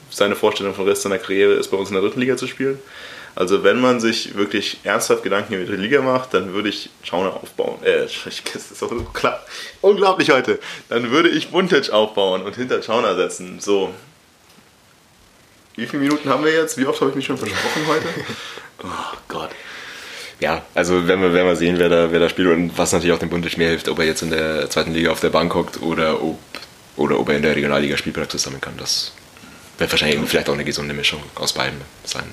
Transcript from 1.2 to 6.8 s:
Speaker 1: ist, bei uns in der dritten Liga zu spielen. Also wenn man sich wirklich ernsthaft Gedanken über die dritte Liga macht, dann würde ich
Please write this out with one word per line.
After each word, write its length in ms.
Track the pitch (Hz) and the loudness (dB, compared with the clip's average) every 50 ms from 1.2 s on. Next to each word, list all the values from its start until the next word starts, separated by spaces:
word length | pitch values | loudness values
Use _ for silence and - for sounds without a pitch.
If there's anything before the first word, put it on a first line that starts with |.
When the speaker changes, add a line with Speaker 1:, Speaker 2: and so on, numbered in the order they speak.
| - - 95 98 101 101 98 | -2 0 2 4 6 6 6
Speaker 1:
ist, 140 | - - - | 4 2 0
bei 80 | 98 95 | -2 -2
uns 100 | 98 95 | -2 0
in 60 | 104 | 0
der 80 | 95 98 | 0 0
dritten 180 | 104 - 127 | 0 0 0
Liga 160 | 123 131 127 | 0 0 0
zu 100 | 123 127 | 0 -2
spielen. 320 | 127 - - 131 135 135 135 - - - - - - - - - - - | -6 -6 -4 -4 -4 -4 -6 -10 -18 -18 -18 -18 -16 -16 -18 -18 -10 -4
Also 260 | - 92 90 98 92 90 | -2 0 2 2 4 4
wenn 180 | 98 110 123 | 2 2 4
man 200 | 127 127 123 117 | 4 2 2 2
sich 340 | 113 113 107 - - - - | 2 0 0 -2 -4 -6 -4
wirklich 440 | 101 104 104 - 101 95 - - - - | -4 -2 -2 -2 -2 -4 -4 -6 -6 -2
ernsthaft 400 | 101 101 117 - - 120 113 - | -2 0 0 2 0 0 0 0
Gedanken 320 | 95 98 101 107 110 107 | 0 -2 -2 -2 -2 -4
über 80 | 95 92 | -6 -4
die 60 | - | -4
dritte 140 | 104 92 98 | -4 -4 -2
Liga 200 | 113 143 135 131 | 0 2 2 2
macht, 320 | 131 127 127 127 - - | 2 0 0 0 0 -2
dann 180 | 90 95 95 90 | -2 -2 -2 -4
würde 160 | 104 107 104 | -4 -2 -2
ich 220 | 98 - | -4 -6